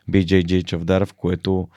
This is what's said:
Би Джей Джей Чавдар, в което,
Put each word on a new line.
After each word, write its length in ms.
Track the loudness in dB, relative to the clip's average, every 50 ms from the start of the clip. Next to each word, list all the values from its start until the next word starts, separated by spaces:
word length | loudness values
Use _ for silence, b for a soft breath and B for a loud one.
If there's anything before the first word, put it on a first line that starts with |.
| B B
Би 180 | 0 0 2
Джей 180 | 4 2 2 2
Джей 180 | 2 0 -2
Чавдар, 420 | -2 -2 -6 -4 -2 0 0 0 0
в 60 | -2 -6
което, 540 | _ -4 -4 -4 -4 -2 -2 -2 -4 -4 -8 B